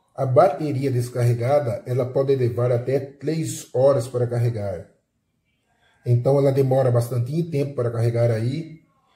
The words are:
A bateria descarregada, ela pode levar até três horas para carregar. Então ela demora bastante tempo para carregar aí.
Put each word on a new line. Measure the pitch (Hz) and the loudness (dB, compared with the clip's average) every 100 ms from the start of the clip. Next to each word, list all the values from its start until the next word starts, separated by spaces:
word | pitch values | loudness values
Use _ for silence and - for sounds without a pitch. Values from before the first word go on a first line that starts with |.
| _ | _
A | - 135 | -6 2
bateria | 127 190 - 151 127 135 | 4 4 2 -4 -2 -2
descarregada, | 120 117 123 120 110 120 147 123 98 - | -2 -2 0 0 2 2 2 0 -4 -4
ela | 123 | -2
pode | 120 139 135 135 | -2 0 2 2
levar | 120 120 123 | 0 0 0
até | 120 127 131 | 0 0 -2
três | - - 147 165 135 - - | -2 -8 -4 -4 -4 -8 -6
horas | 123 139 131 120 | 2 4 4 0
para | 123 117 | -2 -2
carregar. | 120 120 104 101 87 - _ _ _ _ _ _ _ _ _ _ _ | 0 -2 -2 -6 -8 -12 _ _ _ _ _ _ _ _ _ _ _
Então | 127 120 135 143 | 0 0 2 2
ela | 139 | 4
demora | 135 131 131 127 | 2 2 2 2
bastante | 120 - 123 120 160 | 2 0 -2 -4 -4
tempo | 170 143 143 | -4 -2 -4
para | - 117 | -4 -4
carregar | 113 117 117 117 | -2 0 2 0
aí. | 110 120 156 160 - _ _ _ | 0 -2 -4 -8 -14 _ _ _